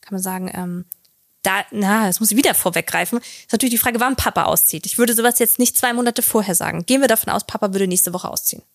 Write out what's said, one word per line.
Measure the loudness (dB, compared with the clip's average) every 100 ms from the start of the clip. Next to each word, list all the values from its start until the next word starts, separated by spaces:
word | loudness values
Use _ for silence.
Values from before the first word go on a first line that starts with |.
kann | -8 -6
man |
sagen, | -6 -6 -8
ähm, | -8 -8 -8 -10 -18 _ _ _ _
da, | -2 -2 -4
na, | -2 0 2 2
das | 0
muss | 0
ich | 4
wieder | 2
vorweggreifen, | 2 0 -2 -2 -2 -2 -4
ist | -6 -20 -4
natürlich | 0 0 0
die |
Frage, | 0 2
wann | 0 2
Papa | 0 0
auszieht. | 0 2 0 -2 -6
Ich | 2
würde | 2
sowas | 4 2 2
jetzt | 2 2
nicht | 2 2
zwei | 0
Monate | 0 0 0
vorher | 0 0 2 -2
sagen. | -2 -6 0
Gehen | 4
wir | 4
davon | 2 2
aus, | -4 -4
Papa | -4 -2
würde | 0 0
nächste | 0 0
Woche | -2 -6
ausziehen. | -4 -6 -6 _